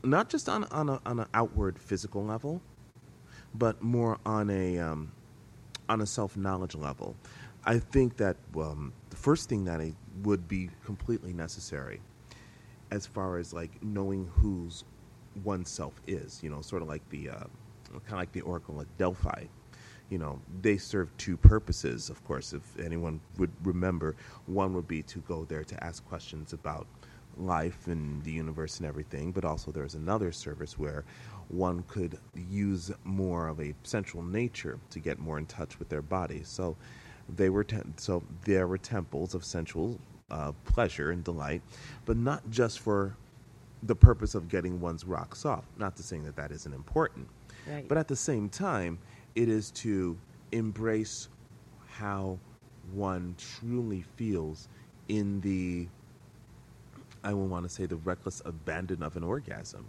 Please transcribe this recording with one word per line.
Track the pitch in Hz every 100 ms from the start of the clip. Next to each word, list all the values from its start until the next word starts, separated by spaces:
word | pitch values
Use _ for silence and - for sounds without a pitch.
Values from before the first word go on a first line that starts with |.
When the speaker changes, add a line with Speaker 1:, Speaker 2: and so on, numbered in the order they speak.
Speaker 1:
not | 127 156 220
just | 320 -
on, | 214
on | 202 151 151
a, | 135 -
on | 120
an | 110
outward | 113 117 - 98 92
physical | - 98 104 101
level, | 107 113 143 170 - - - - - - - - -
but | 113 117 110
more | 113 120 117 110 107
on | 107 104
a, | 98 92 87
um, | 82 78 78 - - - - - - - -
on | 110
a | 104
self-knowledge | - 101 - 95 95 90
level. | 78 71 69 - - - - - -
I | - 117
think | - 135 127 120
that, | 101 90 - 80
um, | 78 76 71 - -
the | -
first | - 147 -
thing | 110 92
that | 82
I, | 80 80 - 95
would | 104 98 85
be | 95 90 -
completely | - 101 - 117 -
necessary | 87 82 - - 73 67 50 - - - - - - - - -
as | 104 -
far | - 95 90
as, | 82
like, | 82 82 -
knowing | 107 101 98 98 90
who's | 87 107 92 85 82 - - - - - -
oneself | 98 98 87 - 69 - -
is, | 90 - -
you | 80
know, | 73
sort | 80 92
of | 82
like | 78 -
the, | 71 73
uh, | - - - - - -
kinda | - - 101
like | 90
the | -
Oracle | - 87 - 76
at | 73 -
Delphi. | 92 92 - - - - - - - - -
You | 92
know, | 78 69 - 90
they | 104 101
serve | - 101 85 -
two | - 87
purposes, | 98 107 - 82 71 58 -
of | -
course, | - 65 -
if | 71 - -
anyone | 85 82 85 78 - -
would | 90 -
remember. | 90 87 92 90 80 76 - - -
One | 95 95
would | 92 82
be | 80
to | 76 87
go | 80 82 80
there | 78
to | 76 -
ask | 85 82
questions | - 82 - 78 76
about | 78 78 78 - - - - - -
life | 92 85 82 87 -
and | 82 73 73
the | 76
universe | 80 80 78 78 -
and | 80
everything, | 73 76 69 80
but | 92 87
also | 78 -
there's | 76 69
another | 78 80 107 95
service | 78 - 73 76 -
where | 73 73 73 - - 101 90
one | 87 92 90 87
could | - 87 82 -
use | - 90 98 101 98 87 -
more | - 95 95 85 82
of | 78
a | 73 73
central | - 113 92 85
nature | 85 101 120 - - - -
to | -
get | 80 73
more | 78 76
in | 78
touch | - 76 -
with | -
their | 76
body. | 73 92 85 78
So | 78 - 92 80 - - - - -
they | 85 95
were | 98
te-, | 104 110 - 80
so | - 90 - 85
there | 101 98 90
were | 95
temples | - 107 78 71 90
of | 92
sensual, | - 87 80 80 92 117 - - -
uh, | 78 76 71
pleasure | - - 110 - 73
and | 87
delight, | 85 85 71 85 - - - -
but | - 117
not | 120 147 -
just | 113 117 -
for | - 101 98 98 - - - - - -
the | 113 -
purpose | - 98 104
of | 104 85
getting | 92 90 90
one's | 85 82
rocks | 87 85 82 - 151
off. | 123 - -
Not | 101 87
to |
say | 82 82
that | 76 71
that | 73
isn't | 76 73
important, | 67 76 151 160 - - - - - -
Speaker 2:
Right. | 147 135
Speaker 1:
but | 156
at | 156
the | 131
same | - 127 104
time, | - 190 127 87 85 - - -
it | - 117
is | 110 107
to | - 113 98 90 85 - - -
embrace | 113 110 101 113 110 110 - - - - - - - -
how | - 104 98 95 92 - - - - 90
one | 95 98 92 87 87
truly | - - 117 123 117 98 87
feels | - 113 95 78 78 - - - - -
in | 107 101 101
the, | 98 95 90 87 85 - - - - - - - - - - - - -
I | 101
would | 101 95
wanna | 87 87
say, | -
the | 90 85
reckless | 82 87 - -
abandon | - 80 76 82 90 87
of | 78 85
an |
orgasm. | 85 127 - - - -